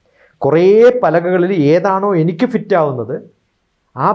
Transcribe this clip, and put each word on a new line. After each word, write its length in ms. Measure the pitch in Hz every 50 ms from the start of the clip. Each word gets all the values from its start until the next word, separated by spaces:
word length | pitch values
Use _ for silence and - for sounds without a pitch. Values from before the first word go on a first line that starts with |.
| _ _ _ _ _ _ _ - -
കുറേ 220 | 139 147 165 180 190 208 220 233 247 247 - -
പലകകളിൽ 500 | 165 156 175 170 180 185 180 175 185 202 175 143 143 160
ഏതാണോ 380 | 175 175 202 190 190 196 208 196 165 156
എനിക്ക് 240 | 170 170 160 247 240 233
ഫിറ്റ് 220 | 202 - - 196 175
ആവുന്നത് 360 | 156 143 131 123 113 110 143 - - - _ _ _ _ _ _ _ _ _ _ _ _ - 123 139
ആ 20 | 185 214